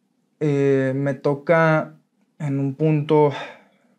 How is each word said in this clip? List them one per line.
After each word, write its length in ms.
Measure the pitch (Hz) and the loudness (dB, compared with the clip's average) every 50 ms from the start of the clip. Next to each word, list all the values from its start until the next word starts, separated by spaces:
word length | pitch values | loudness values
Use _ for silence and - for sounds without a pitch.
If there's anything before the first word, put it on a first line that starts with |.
| _ _ _ _ _ _ _ _ | _ _ _ _ _ _ _ _
eh, 540 | 151 151 143 139 139 139 139 135 131 131 131 | -2 -2 0 0 2 2 2 2 0 -2 -2
me 180 | 135 139 139 135 | -2 -2 -4 -4
toca 840 | 135 - 147 147 139 - - 170 165 165 160 156 156 156 - - _ _ _ _ _ _ _ _ - | -2 -2 -4 -4 -2 0 2 2 4 4 4 2 0 -2 -4 -10 _ _ _ _ _ _ _ _ -10
en 200 | 151 143 139 139 | -6 -4 -4 -2
un 140 | 139 139 135 | -2 -4 -2
punto, 580 | 139 156 156 156 151 147 151 156 151 151 143 131 - - - - - _ _ _ _ _ _ _ | -2 0 0 0 0 0 2 2 4 4 2 0 -4 -10 -14 -16 -20 _ _ _ _ _ _ _